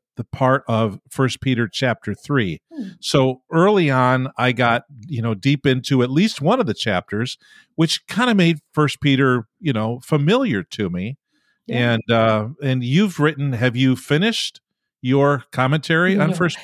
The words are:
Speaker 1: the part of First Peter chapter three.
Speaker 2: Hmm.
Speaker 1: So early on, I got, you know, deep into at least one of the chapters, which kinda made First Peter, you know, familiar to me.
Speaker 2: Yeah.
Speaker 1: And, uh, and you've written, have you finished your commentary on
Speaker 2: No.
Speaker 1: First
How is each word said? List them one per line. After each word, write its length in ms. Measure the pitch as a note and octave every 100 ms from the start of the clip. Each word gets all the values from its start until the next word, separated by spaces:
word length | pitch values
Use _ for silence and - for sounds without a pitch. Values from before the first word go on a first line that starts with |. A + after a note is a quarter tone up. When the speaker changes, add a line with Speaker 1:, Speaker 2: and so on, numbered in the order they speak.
| _ -
Speaker 1:
the 60 |
part 400 | - - C3 C3+ -
of 320 | A2+ A2 F#2+ -
First 280 | - C3 -
Peter 260 | C3 A#2 A#2
chapter 480 | - B2+ A#2 - G2
three. 440 | - C#3+ G2 D#2 _
Speaker 2:
Hmm. 140 | D#4+ F#3+ -
Speaker 1:
So 440 | - D3 C3 B2+ -
early 400 | E3 F#3+ G#3 D#3
on, 380 | C3 B2+ B2+ B2+ -
I 120 | B2+
got, 320 | B2 A#2+ A#2+ - C3+ G#2
you 140 | A#2+
know, 140 | A2+ G#2+
deep 320 | C#3 C#3+ C#3+
into 340 | C3 - C3
at 80 | B2
least 320 | C#3+ A3 -
one 180 | C#3+ C4
of 60 | E3+
the 80 |
chapters, 640 | G2+ A2 F#2 - G#2 B2 - _ - _ -
which 320 | D#3+ - -
kinda 260 | G3 B3+
made 240 | G#3 E3+ D#3 _
First 260 | - D3+ -
Peter, 440 | C#3+ C3 C3+ B2 A2 _
you 140 | E3
know, 260 | A2 A2 B2
familiar 600 | - D#3 D3 A#3+ B3+ G#2
to 260 | - - G2
me. 280 | F2 G#2 C#3 _ _ _ _ -
Speaker 2:
Yeah. 260 | B2 A#2+
Speaker 1:
And, 180 | A2+ -
uh, 360 | A#2 A2+ G#2+ G#2+ D3+
and 200 | C#3 C3
you've 360 | B2 D3+ G#3 E3
written, 340 | D3+ C#3+ C#3+
have 220 | A#2+ B2+ A#2+
you 200 | C3 B2+
finished 640 | - D3 G#3+ A3 - - _ _ _ _
your 400 | B2+ C#3 C#3+ C#3 -
commentary 640 | - C3 D#3 - D#3+ F3+ G3
on 100 | D3+
Speaker 2:
No. 40 | E3+
Speaker 1:
First 220 | E3+ -